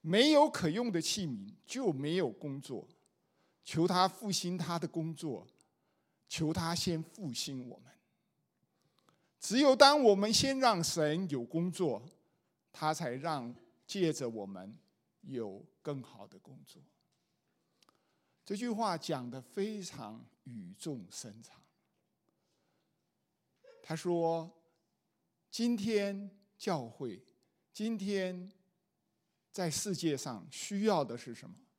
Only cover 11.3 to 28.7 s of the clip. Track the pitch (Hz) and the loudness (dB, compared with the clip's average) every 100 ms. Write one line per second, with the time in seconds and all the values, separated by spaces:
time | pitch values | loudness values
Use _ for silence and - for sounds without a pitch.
11.3 | 143 117 165 180 165 170 107 123 - _ | -4 -4 -2 -2 0 -2 -2 -8 -20 _
12.3 | _ _ _ _ - 156 156 156 127 165 | _ _ _ _ -4 -2 -2 -4 -4 -4
13.3 | 151 120 120 - _ _ 202 165 147 127 | -6 -6 -12 -20 _ _ 0 0 0 -4
14.3 | 113 98 98 95 113 _ _ _ _ 196 | -6 -10 -10 -14 -18 _ _ _ _ -12
15.3 | 131 107 98 - _ - 139 117 110 98 | -8 -8 -10 -18 _ -10 -10 -10 -18 -20
16.3 | 95 - 135 - - - _ _ _ _ | -20 -20 -20 -20 -20 -20 _ _ _ _
17.3 | _ _ _ _ _ _ _ _ _ _ | _ _ _ _ _ _ _ _ _ _
18.3 | _ - 202 247 214 220 165 - 147 123 | _ -8 -6 -4 -2 -2 -2 -4 -4 -4
19.3 | 131 123 - 202 214 175 - 107 113 120 | -10 -10 -4 -4 -4 -10 -12 -12 -14 -20
20.3 | _ - 117 90 98 165 131 90 - 120 | _ -16 -14 -14 -10 -8 -8 -10 -14 -14
21.3 | 101 117 - _ _ _ _ _ _ _ | -16 -20 -20 _ _ _ _ _ _ _
22.3 | _ _ _ _ _ _ _ _ _ _ | _ _ _ _ _ _ _ _ _ _
23.3 | _ _ _ - - - 160 180 170 165 | _ _ _ -20 -20 -10 -6 -2 0 0
24.3 | 165 165 - _ _ _ _ _ _ _ | -2 -6 -16 _ _ _ _ _ _ _
25.3 | _ _ - 240 233 202 214 202 196 202 | _ _ -2 0 0 2 0 0 -4 -10
26.3 | - _ _ - 165 117 - 131 90 - | -16 _ _ -2 -2 -4 -8 -8 -8 -16
27.3 | _ _ _ _ - 214 220 196 196 185 | _ _ _ _ -6 -4 -4 -2 -2 -2
28.3 | 180 180 - _ | -6 -12 -18 _